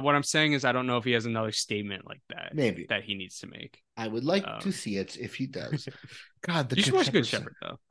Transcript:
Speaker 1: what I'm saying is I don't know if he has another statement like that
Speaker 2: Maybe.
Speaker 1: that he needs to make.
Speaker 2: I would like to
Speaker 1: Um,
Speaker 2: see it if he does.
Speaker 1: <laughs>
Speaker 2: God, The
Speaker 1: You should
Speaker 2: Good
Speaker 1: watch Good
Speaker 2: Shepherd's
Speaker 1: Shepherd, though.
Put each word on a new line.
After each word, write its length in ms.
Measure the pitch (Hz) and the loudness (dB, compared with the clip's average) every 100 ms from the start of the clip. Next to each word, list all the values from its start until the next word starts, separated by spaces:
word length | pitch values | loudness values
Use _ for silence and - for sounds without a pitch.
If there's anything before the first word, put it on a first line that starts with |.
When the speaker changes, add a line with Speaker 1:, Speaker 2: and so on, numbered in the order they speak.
Speaker 1:
what 140 | 135 | 4
I'm 80 | 143 | 4
saying 300 | 143 156 151 | 4 4 4
is 120 | 143 | 4
I 60 | 127 | 4
don't 160 | 123 127 | 2 2
know 100 | 123 | 2
if 40 | |
he 80 | 120 | 4
has 140 | 120 117 | 2 2
another 240 | 113 110 | 0 0
statement 560 | 104 - 104 104 98 - | -2 -2 -2 -4 -6 -10
like 140 | - - | -16 -12
that 260 | - - | -12 -6
Speaker 2:
Maybe. 320 | 151 123 85 - | 2 2 2 -2
Speaker 1:
that 140 | 104 | -2
he 140 | 104 98 | -2 -6
needs 240 | 92 - | -8 -12
to 80 | - | -14
make. 340 | - - - _ - | -14 -16 -18 _ -8
Speaker 2:
I 100 | 113 | -6
would 160 | 110 | -2
like 220 | 139 196 | 0 0
to 220 | 196 110 - | 0 -4 -4
Speaker 1:
Um, 40 | |
Speaker 2:
see 240 | - - 98 | -4 -2 -4
it 180 | 92 - | -4 -6
if 160 | 117 | -8
he 140 | - 131 | -6 -6
does. 400 | 110 69 - - - - - | -6 -4 -6 -6 -14 -16 -20
Speaker 1:
<laughs> 260 | - _ | -20 _
Speaker 2:
God, 260 | - 170 127 | -2 0 0
The 80 | 127 | 2
Speaker 1:
You 60 | |
should 60 | 208 | 4
Speaker 2:
Good 40 | 381 | 4
Speaker 1:
watch 80 | 277 | 6
Good 200 | 160 113 | 4 2
Speaker 2:
Shepherd's 20 | |
Speaker 1:
Shepherd, 260 | 107 - - | 0 -4 -10
though. 200 | 50 - _ | -12 -12 _